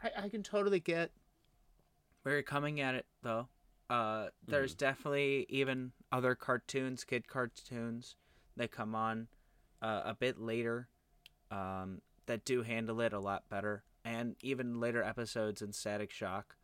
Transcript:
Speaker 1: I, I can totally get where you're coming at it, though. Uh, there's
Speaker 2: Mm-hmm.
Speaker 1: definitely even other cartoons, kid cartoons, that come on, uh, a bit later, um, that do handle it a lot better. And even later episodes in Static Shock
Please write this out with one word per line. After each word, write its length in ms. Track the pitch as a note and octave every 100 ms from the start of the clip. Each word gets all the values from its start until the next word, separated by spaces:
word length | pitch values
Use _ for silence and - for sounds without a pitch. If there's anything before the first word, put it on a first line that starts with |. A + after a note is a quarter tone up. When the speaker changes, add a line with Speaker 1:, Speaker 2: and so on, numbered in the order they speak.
Speaker 1:
I, 200 | A#3 -
I 60 | G3+
can 140 | G#3+
totally 360 | F#3+ G#3 G3+ G3
get 320 | E3+ E3 E3+ - _ _ _ _ _ _ _ _ _ _
where 120 | C3+ C#3+
you're 80 |
coming 380 | C3+ C#3+ D3 D3+
at 140 | C3+ B2+
it, 100 | - _
though. 260 | B2 A2+ B2+ _ _ _ -
Uh, 380 | A#2+ A2 A2 G2+ - -
there's 240 | C#3+ C3+
Speaker 2:
Mm-hmm. 20 | -
Speaker 1:
definitely 680 | C3+ C3+ D3+ C#3+ C#3+ C#3 -
even 440 | C3+ C3+ C3 B2+ - -
other 240 | B2+ B2+ B2
cartoons, 680 | - B2 - C3+ C3 B2+
kid 240 | - B2 -
cartoons, 880 | C3+ A#2+ - - A#2+ A#2 A#2 - - _ _ - -
that 140 | A#2+
come 240 | - A2 A2
on, 320 | A2 A2 A2+ - _ _ _ _
uh, 200 | A2 G#2 -
a 80 |
bit 260 | G#2+ - A2+
later, 480 | A2+ A#2 A#2 A#2 A#2+ _ _ _ - _ -
um, 500 | G2+ F#2+ F#2+ F#2+ F#2 - _ -
that 180 | A#2
do 200 | - B2+
handle 360 | A#2 A2+ A2+ A2+
it 140 | A#2
a 60 | G#2
lot 280 | G2 G2 -
better. 360 | G2+ G#2 G#2 - _
And 320 | A#2 A#2 A#2+ -
even 380 | B2 C3 B2 A#2+
later 240 | A#2 A#2+
episodes 580 | G2+ A2 A2+ A#2+ G#2+ G2+
in 100 | G#2
Static 400 | G2+ G#2+ G#2 G#2
Shock 440 | - G2 F#2+ - -